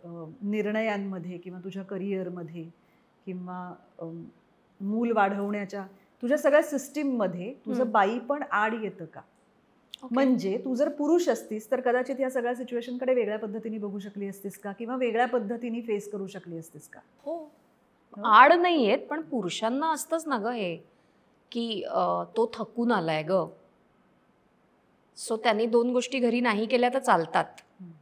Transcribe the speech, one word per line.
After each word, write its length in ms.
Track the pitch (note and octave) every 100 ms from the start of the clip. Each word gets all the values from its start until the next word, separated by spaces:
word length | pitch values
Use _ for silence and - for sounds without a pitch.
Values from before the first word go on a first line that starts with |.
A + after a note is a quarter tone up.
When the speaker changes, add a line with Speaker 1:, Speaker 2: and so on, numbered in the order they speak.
Speaker 1:
अ, 40 | E3+ E3+ D#3+ D#3+
निर्णयांमध्ये 960 | G3+ G#3+ G3+ G#3+ A3 G3+ G3 F#3+ E3+ F3+
किंवा 220 | F#3 F3+
तुझ्या 200 | F#3+ F#3+
करिअरमध्ये 800 | F#3+ G3 G3 F#3+ F3+ F3 D#3+ E3+ E3 _ _ _ _ _ -
किंवा, 500 | F3+ F3+ F3+ F3+ - _ -
अ, 60 | E3 E3+ E3 _ _ _ _ _
मूल 300 | G3 A3 A#3+
वाढवण्याच्या 760 | A3+ G3 G3+ G3+ G#3 G3 G3+ F#3+ - _ _
तुझ्या 160 | A#3+ D4
सगळ्या 260 | D4+ D4
सिस्टीममध्ये 880 | D#4 C#4 - D4 C#4+ B3 F#3+ F3+ F#3+ C#4 -
तुझं 140 | A#3+
Speaker 2:
हम्म. 120 | A#3+
Speaker 1:
बाई 280 | G#3+ G3 A#3+
पण 240 | A#3 C#4+ C#4
आड 240 | G3+ G#3+ A3+
येतं 220 | G#3+ F#3+ D#3+
का? 160 | - - _ _ _ _ _ _ -
Speaker 2:
ओके. 120 | B3+ A#3+
Speaker 1:
म्हणजे 460 | C4+ B3+ F#3+ G#3+ C4+
तू 100 | B3
जर 140 | D4+
पुरुष 400 | C#4+ D4 F4 E4+
असतीस 420 | A3 - G#3+ -
तर 100 | B3+
कदाचित 340 | B3+ B3 B3+ C4
ह्या 100 | C4
सगळ्या 260 | C4 A#3+ B3
सिच्युएशनकडे 580 | B3 A#3+ A#3+ B3 B3+
वेगळ्या 260 | B3+ G#3 G#3+
पद्धतीने 380 | G#3+ A3 A3+ A3
बघू 220 | G3+ G3+
शकली 280 | G3 G3+ G3+
असतीस 300 | G3 G3+ -
का? 140 | G3+
किंवा 240 | F#3+ A#3 B3+
वेगळ्या 320 | B3 A#3 B3
पद्धतीने 540 | B3 G3+ A#3 A#3+ A3+
फेस 300 | A#3 G#3 G#3
करू 160 | G3+ F#3+
शकली 300 | F#3 F3 E3
असतीस 320 | D#3+ D3+ -
का? 100 | - _ _ C#4+
Speaker 2:
हो. 100 | E4 D4+ _ _ _ _ _ _ -
Speaker 1:
हो? 80 |
Speaker 2:
आड 300 | A3 G#3+ C4+
नाहीयेत, 460 | F4 F4+ E4 G#3+ F#3
पण 220 | - D4+
पुरुषांना 720 | D#4+ C4 F#3 - A3+ C4 D#4+
असतंच 360 | D4+ - E4 D#4+
ना 100 | B3+
गं 140 | G#3
हे, 260 | A#3+ F#3 E3 - _ _ _ _ _ _
की, 300 | A#3 A#3 G#3
अ, 420 | - - F3 F3
तो 280 | F3 - A#3
थकून 380 | - A3 - A#3+
आलाय 320 | A3 D#3+ D#3
गं. 240 | D#3 F#3 D#3+ - _ _ _ _ _ _ _ _ _ _ _ _ _ _ _ - -
So 80 | A3+
त्यांनी 220 | A#3 G#3+ A#3
दोन 260 | A#3 A#3+
गोष्टी 280 | B3 B3 C4+
घरी 200 | A#3+ A#3+
नाही 260 | B3 G#3 A3
केल्या 240 | B3 B3
तर 60 | C4
चालतात. 460 | B3+ F#3+ E3 F#3 D#3+ -
Speaker 1:
हम्म. 320 | _ _ F3+ D#3